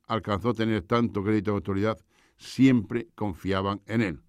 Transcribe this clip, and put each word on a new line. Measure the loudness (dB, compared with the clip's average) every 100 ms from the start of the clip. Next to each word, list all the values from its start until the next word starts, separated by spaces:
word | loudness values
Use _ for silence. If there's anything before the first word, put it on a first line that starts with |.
| -6
alcanzó | -4 -2 -2 0
a |
tener | 0 0 0
tanto | 0 0 0 -2
crédito | 0 0 0
y |
autoridad, | -2 -2 -2 -2 -4 _ _ _ _
siempre | -6 4 6 6 0 -6 -6
confiaban | -8 -8 -6 -4 -2 -2 -4 -4
en | 0
él. | 0 -4